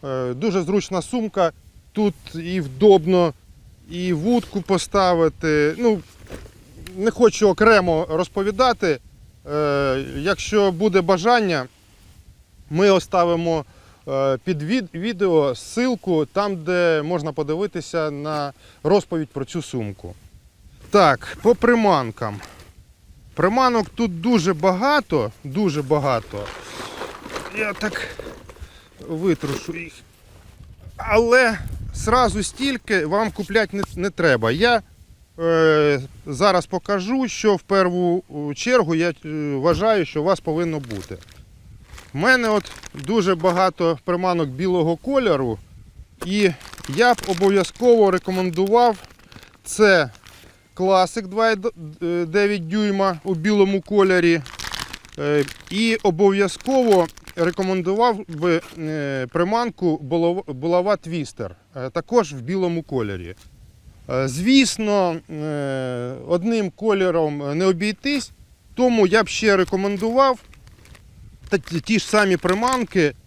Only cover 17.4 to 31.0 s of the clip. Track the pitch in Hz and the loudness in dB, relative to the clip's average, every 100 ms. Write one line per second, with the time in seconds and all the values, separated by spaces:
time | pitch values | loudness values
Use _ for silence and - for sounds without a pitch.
17.4 | 147 156 202 175 - 170 156 143 147 151 | -4 -4 -4 -8 -6 -4 -4 -6 -6 -6
18.4 | 143 - - _ 151 202 - 165 151 - | -6 -10 -20 _ 0 0 0 -6 -6 -8
19.4 | 135 - - 127 104 95 - - - - | -8 -8 -6 -8 -8 -10 -16 -18 -20 -20
20.4 | _ _ - - - 208 170 131 - - | _ _ -20 -20 0 4 4 4 -4 -4
21.4 | 208 240 233 240 208 160 120 107 110 104 | 0 2 4 4 4 2 0 -6 -8 -8
22.4 | - - - - - _ _ - - - | -16 -20 -20 -20 -20 _ _ -20 -18 -2
23.4 | 175 233 262 233 208 - 233 170 190 240 | 0 2 2 2 -2 -4 -4 -2 2 2
24.4 | 165 165 185 180 254 294 - 151 107 - | 2 0 0 2 0 0 0 -2 -2 -6
25.4 | 143 139 202 147 135 151 139 120 104 101 | -8 -2 -2 -2 0 0 0 -2 -4 -12
26.4 | 101 - - - - - - - - - | -12 -14 -16 -14 -14 -12 -14 -14 -14 -12
27.4 | - 202 214 196 214 - - - - - | -10 -6 -6 -4 -6 -6 -10 -12 -16 -16
28.4 | - - - - - - 143 160 185 156 | -20 -20 -20 -20 -20 -20 -12 -4 -2 0
29.4 | 143 135 - 165 170 - - _ - - | -2 -6 -8 -12 -14 -18 -20 _ -20 -20
30.4 | - - - - - - | -20 -20 -20 -20 -20 -12